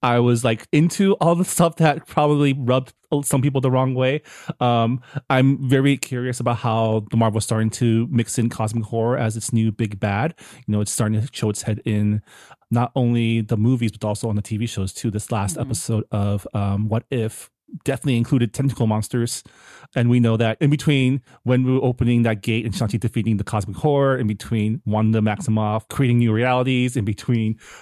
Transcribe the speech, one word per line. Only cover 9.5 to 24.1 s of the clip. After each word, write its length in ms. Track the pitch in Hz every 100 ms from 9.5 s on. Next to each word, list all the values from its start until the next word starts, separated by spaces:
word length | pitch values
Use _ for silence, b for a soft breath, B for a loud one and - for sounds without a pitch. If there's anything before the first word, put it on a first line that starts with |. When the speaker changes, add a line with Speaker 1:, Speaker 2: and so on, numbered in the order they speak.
Speaker 1:
new 180 | 113 110
big 260 | 104 107 104
bad. 340 | 104 101 151 - B B B
You 60 |
know, 80 | 104
it's 120 | 104
starting 280 | - 107 110
to 80 | 117
show 180 | - 110
its 120 | 104
head 200 | - 104
in 380 | - 107 104 104 B B B B -
not 220 | 120 123
only 460 | 135 120 120 113 113
the 140 | 107 110
movies, 360 | 113 127 113
but 120 | - 107
also 220 | 104 117
on 80 | 104
the 60 |
T 140 | - 107
V 100 | 113
shows 260 | - 98
too. 160 | - 117
This 200 | 104 -
last 200 | 110 98 -
Speaker 2:
Mm-hmm. 40 | 131
Speaker 1:
episode 340 | 120 - 107 -
of, 360 | 107 101 101 -
um, 340 | 107 101 101 107
What 160 | 113 -
If 400 | 127 110 - - _ _ -
definitely 320 | - 131 143 117
included 380 | 113 135 120
tentacle 320 | - 135 - 113
monsters. 560 | 107 107 123 120 - - B B B B -
And 120 | 120
we 120 | 123
know 160 | 117 113
that 200 | 113 110
in 100 | 139
between 500 | 143 - 139 127 135 b b 120
Wenwu 320 | 127 127 131
opening 400 | 127 123 120 120
that 180 | 117 107
gate 240 | 117 110
and 80 | 117
Shang-Chi 260 | 95 107 104
defeating 400 | 117 123 107 104
the 60 |
cosmic 320 | 98 110 95 92
horror, 400 | 156 143 139